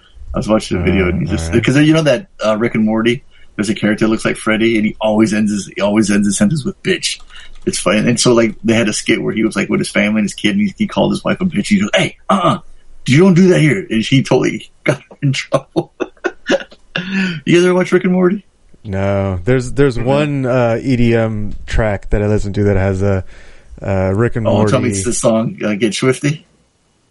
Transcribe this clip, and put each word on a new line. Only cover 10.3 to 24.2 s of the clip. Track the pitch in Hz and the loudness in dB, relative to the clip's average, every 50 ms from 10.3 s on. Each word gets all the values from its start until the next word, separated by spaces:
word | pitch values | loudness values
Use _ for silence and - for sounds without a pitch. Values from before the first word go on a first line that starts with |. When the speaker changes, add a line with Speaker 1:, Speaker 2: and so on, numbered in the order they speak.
| - | -4
Speaker 1:
kid, | - - 104 98 | -4 -4 -2 0
and | 101 | 0
he, | 104 98 - | 0 -2 -2
he | - 107 101 | -4 -4 -2
called | - 101 101 101 | 0 0 0 0
his | 101 98 | 0 -2
wife | - 90 98 - | -2 -4 -2 -2
a | - | -2
bitch. | 95 - 101 - - | -2 -2 -2 0 0
He | 208 185 | 0 0
goes, | 208 - - | 2 0 0
"Hey, | - - - - _ - - | 0 0 -2 -4 _ -4 -2
uh-uh, | 190 190 170 160 - 165 - - - - - - - - - | 0 0 2 0 0 -2 -6 -16 -20 -20 -20 -20 -20 -10 -2
you | - 123 151 | 2 4 6
don't | 190 196 175 | 6 6 6
do | 165 190 180 | 6 6 6
that | 175 147 | 6 4
here." | 156 151 120 95 - - | 4 2 2 0 -4 -2
And | 110 113 - | -2 -2 0
she | - - 135 - | 2 2 2 2
totally | - - - - - - - - - _ | 2 2 2 2 0 -2 -6 -12 -16 _
<laughs> | _ | _
got | _ - - - - _ - _ | _ -4 -2 -2 -8 _ -10 _
in | - 139 | -2 -2
trouble. | 131 - - - - - - _ _ 160 - - _ - | -2 -2 -4 -2 -4 -4 -4 _ _ -6 -6 -6 _ -10
<laughs> | - - - - - - - - - - - - - - - _ - _ - 170 180 190 196 190 190 185 170 151 - | -10 -10 -10 -8 -8 -8 -8 -8 -4 -4 -2 -2 -4 -10 -20 _ -20 _ -8 -8 -6 -4 -2 -2 -2 -2 -4 -4 0
You | - 156 | 2 4
guys | 175 180 | 4 4
ever | 180 180 | 4 2
watch | 185 180 - | 0 0 2
Rick | 185 180 - | 0 0 2
and | 185 | 2
Morty? | 180 185 185 180 196 202 - _ _ _ _ _ - _ - | 2 2 2 2 0 -2 -6 _ _ _ _ _ -20 _ -12
Speaker 2:
No. | 110 95 98 98 98 101 98 98 98 92 90 90 | -8 -4 -2 0 0 0 0 0 -2 -2 -2 0
There's, | 123 127 131 123 123 | 0 0 0 0 -2
there's | 113 127 143 139 113 | 0 2 2 2 2
Speaker 1:
Mm-hmm. | 110 110 | 0 0
Speaker 2:
one, | 127 139 143 151 147 143 139 131 | 0 0 0 0 0 -2 -2 -2
uh, | 123 127 127 120 117 113 90 | 0 2 2 2 2 0 -2
E | - 135 131 | 0 0 2
D | 117 120 117 117 | 2 4 4 4
M | 113 113 113 110 107 104 107 - - - | 2 2 0 -2 -4 -4 -4 -6 -8 -6
track | - - - 113 107 101 95 - - | -2 0 0 2 2 -2 -4 -2 -2
that | - 107 | 0 0
I | 104 | 2
listen | 104 107 98 101 101 95 | 2 0 0 0 -2 -2
to | 104 101 | 0 2
that | 101 101 | 2 2
has | 95 95 98 95 95 | 2 2 0 0 0
a, | 98 101 98 92 - - - - - - - - - - - - | 0 0 0 0 -4 -8 -16 -18 -20 -20 -20 -20 -20 -20 -18 -10
uh, | - 101 98 95 95 95 95 | -6 -4 -2 0 0 0 0
Rick | 101 | 0